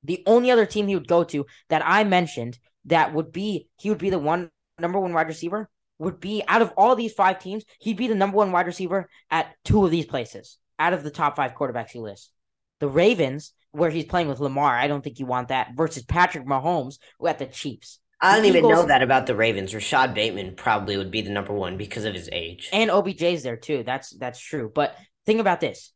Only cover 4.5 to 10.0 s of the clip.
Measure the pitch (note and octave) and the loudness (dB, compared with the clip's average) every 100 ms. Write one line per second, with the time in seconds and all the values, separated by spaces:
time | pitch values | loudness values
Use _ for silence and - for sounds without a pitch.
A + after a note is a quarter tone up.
4.5 | _ _ _ E3+ F#3+ F#3 E3+ D#3+ D#3+ E3+ | _ _ _ -4 -2 -2 -2 -2 -4 -6
5.5 | G3+ G#3+ _ _ _ D#3+ F3 F#3 G#3+ - | -6 -8 _ _ _ -8 -8 -8 -6 0
6.5 | G#3 A3 - G#3+ B3 A3+ - F#3+ F#3 F#3 | 2 2 4 4 4 0 0 0 0 -8
7.5 | G#3+ - _ G#3+ G3 B3+ G#3+ G3 G3 G3+ | -12 -12 _ -8 -4 -2 0 2 2 2
8.5 | F3+ F3+ F3 F3+ F#3+ F3+ _ _ D#3+ - | 2 0 -4 -4 -4 -4 _ _ -4 -4
9.5 | _ - G#3 F#3+ E3 | _ 0 2 4 2